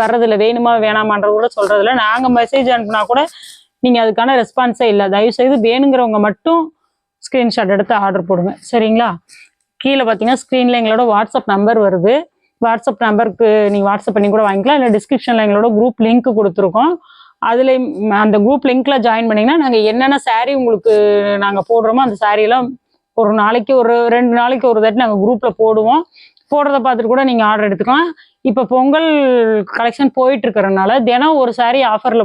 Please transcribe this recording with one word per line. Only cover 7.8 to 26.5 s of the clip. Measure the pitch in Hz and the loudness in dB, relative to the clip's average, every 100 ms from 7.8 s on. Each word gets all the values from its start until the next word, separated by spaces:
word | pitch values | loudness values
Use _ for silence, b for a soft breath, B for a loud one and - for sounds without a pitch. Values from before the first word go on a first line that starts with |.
| 202 | 0
ஆர்டர் | 220 196 190 175 | -2 0 -4 -2
போடுங்க, | 180 180 - - | -2 -2 -8 -4
சரிங்களா? | 240 220 220 226 170 _ B B _ _ _ | -2 0 0 -2 -6 _ B B _ _ _
கீழே | 262 269 | -2 0
பாத்தீங்கன்னா | 233 202 220 254 | 0 -2 -2 -2
ஸ்கிரீன்ல | - 262 247 240 | -2 0 0 0
எங்களோட | 220 220 247 | 0 0 2
WhatsApp | 208 214 262 - | 0 0 -4 -2
நம்பர் | 196 208 233 | 0 2 2
வருது. | 196 185 185 269 339 _ _ _ 233 | 2 2 0 0 -2 _ _ _ -2
WhatsApp | 226 - - | -2 -4 -4
நம்பருக்கு | 226 208 233 185 226 214 208 | -2 0 -2 0 2 2 2
நீங்க | 202 196 | 0 -2
WhatsApp | 202 - 208 | -2 -2 -2
பண்ணி | 202 | 0
கூட | 214 214 | 0 0
வாங்கிக்கலாம். | 196 208 294 | 0 0 0
இல்ல | 247 | 2
டிஸ்கிரிப்ஷன்ல | 214 - 262 - 226 214 | 0 -2 -4 -2 -2 0
எங்களோட | 202 233 208 | 2 2 2
குரூப் | 247 240 220 | 0 0 0
லிங்க் | 240 247 220 | 2 0 0
கொடுத்துருக்கோம். | 202 180 196 202 302 349 b b b _ | -2 0 -2 0 0 -2 b b b _
அதுல, | 220 233 262 262 | -2 0 2 0
ம், | 247 175 214 | -2 -4 -2
அந்த | 202 214 214 | 0 2 2
குரூப் | 208 277 262 | 2 0 0
லிங்க்ல | 247 262 269 233 | 0 0 0 0
ஜாயின் | 226 226 | 0 0
பண்ணீங்கன்னா | 214 226 330 | 0 0 0
நாங்க | 269 226 | 0 0
என்னென்ன | 214 226 262 285 | 0 0 0 0
சாரி | - 226 247 | 0 -2 -2
உங்களுக்கு | 277 240 208 226 214 208 208 202 202 | -2 0 0 2 2 2 2 0 -2
நாங்க | 202 196 185 | -2 -4 -2
போடுறோமோ | 233 220 240 262 | 0 0 0 -2
அந்த | 202 | -2
சாரி | 208 208 | -2 0
எல்லாம் | 214 254 247 254 _ _ _ | 0 0 -2 -10 _ _ _
ஒரு | - 214 | -2 0
நாளைக்கு | 214 208 226 208 262 | 2 0 0 0 0
ஒரு | 233 240 233 | 2 2 2
ரெண்டு | 233 247 240 | 2 2 0
நாளைக்கு | 240 254 254 | 0 0 0
ஒரு | 220 | 2
தாட்டி | 220 220 240 | 0 0 -2
நாங்க | 202 | 0
குரூப்ல | 208 247 247 185 | 0 0 -4 0
போடுவோம். | 220 220 220 285 349 b b b _ | 0 2 2 0 -2 b b b _